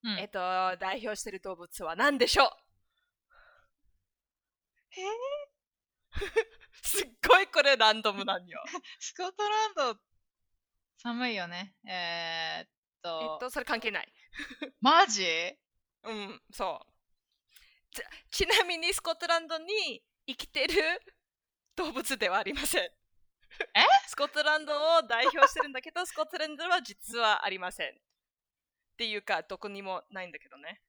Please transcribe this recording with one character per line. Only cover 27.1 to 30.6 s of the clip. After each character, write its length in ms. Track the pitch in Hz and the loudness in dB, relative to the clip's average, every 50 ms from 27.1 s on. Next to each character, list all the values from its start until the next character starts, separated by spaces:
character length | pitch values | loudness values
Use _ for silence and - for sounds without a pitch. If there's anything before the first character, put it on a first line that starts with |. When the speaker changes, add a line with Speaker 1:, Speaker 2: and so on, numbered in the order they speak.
| - 233 | -4 0
Speaker 2:
は 260 | 233 214 214 - - | 2 2 2 2 0
あ 60 | - | -2
り 80 | 190 190 | -4 -4
ま 120 | 180 180 | -6 -8
せ 160 | 180 - 170 | -6 -6 -8
ん。 40 | 139 | -8
っ 100 | - _ _ _ _ _ _ _ _ _ _ _ _ _ _ _ _ _ _ _ _ | -8 _ _ _ _ _ _ _ _ _ _ _ _ _ _ _ _ _ _ _ _
て 100 | - 240 | -6 -6
い 80 | 220 214 | -4 -4
う 80 | 208 196 | -6 -2
か、 200 | - 202 165 160 | -2 -2 -2 -2
ど 160 | _ 196 180 | _ -12 -10
こ 100 | - 208 | -10 -10
に 140 | 202 196 196 | -10 -10 -8
も 220 | 190 185 180 - _ | -8 -8 -8 -10 _
な 140 | 202 190 185 | -12 -12 -12
い 40 | 180 | -12
ん 40 | 151 | -14
だ 60 | 156 | -18
け 100 | - - | -20 -20
ど 80 | - | -20
ね。 240 | 143 | -18